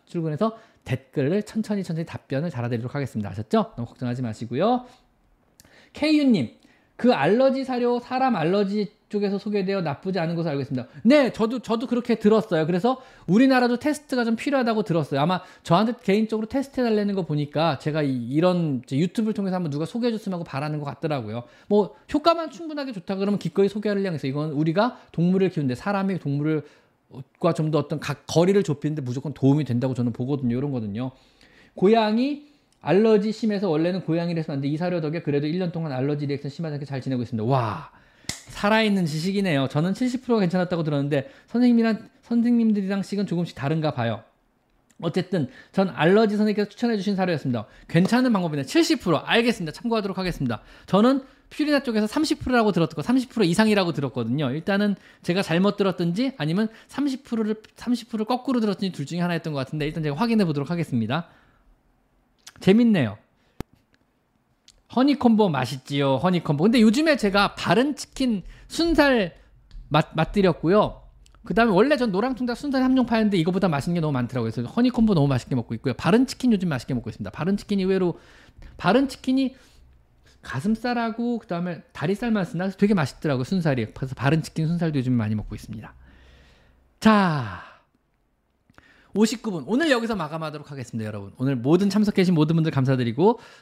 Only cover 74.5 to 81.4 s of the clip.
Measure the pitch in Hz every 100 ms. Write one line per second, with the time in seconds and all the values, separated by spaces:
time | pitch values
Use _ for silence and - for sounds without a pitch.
74.5 | 113 120 - 247 240 220 185 143 131 -
75.5 | 131 - 117 139 117 - 214 262 - 254
76.5 | 208 180 135 - 131 113 - 98 - 156
77.5 | 202 - 202 185 190 180 160 - - -
78.5 | - - - 170 220 277 - - 262 262
79.5 | 254 _ _ - _ _ _ _ _ -
80.5 | 127 196 220 247 240 233 220 240 240